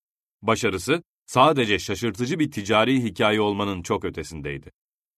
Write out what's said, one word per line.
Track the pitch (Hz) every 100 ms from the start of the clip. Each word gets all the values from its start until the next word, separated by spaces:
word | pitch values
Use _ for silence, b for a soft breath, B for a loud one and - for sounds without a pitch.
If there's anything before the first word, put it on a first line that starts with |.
| _ _ _ _
Başarısı | 107 113 110 92 110 170 - _ -
sadece | 123 147 143 110 95
şaşırtıcı | - 90 117 98 123 170
bir | 151
ticari | 110 101 107 110 131
hikaye | 117 87 107 107
olmanın | 104 101 101 92
çok | 87 104 92
ötesindeydi. | 78 76 78 71 69 - _ _ _ _